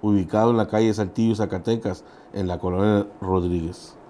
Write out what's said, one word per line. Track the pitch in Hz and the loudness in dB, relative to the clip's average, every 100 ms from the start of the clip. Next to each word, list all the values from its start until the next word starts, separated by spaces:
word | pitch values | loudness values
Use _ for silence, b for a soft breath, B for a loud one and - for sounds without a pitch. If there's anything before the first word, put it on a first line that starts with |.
ubicado | 107 101 87 107 117 | 2 2 2 2 4
en | 117 | 2
la | 104 | 2
calle | 107 110 | 2 2
Saltillo, | 104 98 - 113 107 | 2 -4 0 0 0
Zacatecas, | 101 92 85 117 107 90 B B B | -2 -4 -2 -2 -2 -8 B B B
en | 101 92 | -6 -4
la | 87 | -4
colonia | 92 90 104 104 101 - | -2 0 2 2 0 -8
Rodríguez. | 95 95 87 87 82 90 - - | -2 0 0 -2 -4 -10 -18 -20